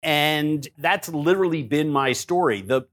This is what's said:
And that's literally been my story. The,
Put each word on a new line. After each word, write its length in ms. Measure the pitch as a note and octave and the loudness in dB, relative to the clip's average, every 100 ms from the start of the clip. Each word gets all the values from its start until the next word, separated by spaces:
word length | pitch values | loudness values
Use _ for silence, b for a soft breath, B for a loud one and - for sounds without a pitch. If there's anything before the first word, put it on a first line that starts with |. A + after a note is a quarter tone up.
And 640 | D#3+ D3 D3+ D3+ D3+ D3+ C#3 D3+ | -2 2 2 0 -2 -2 -6 -4
that's 320 | E3 G3 - | -2 -2 -2
literally 540 | D#3 D#3 F#3+ F3+ D#3+ | -2 2 2 2 -2
been 260 | A#2 D3 D#3 | -2 0 2
my 240 | C#3 C3+ | 2 2
story. 480 | B2 - F3 D#3+ G2+ | 0 -2 0 2 0
The, 220 | G2 C3 B2 | 0 -2 0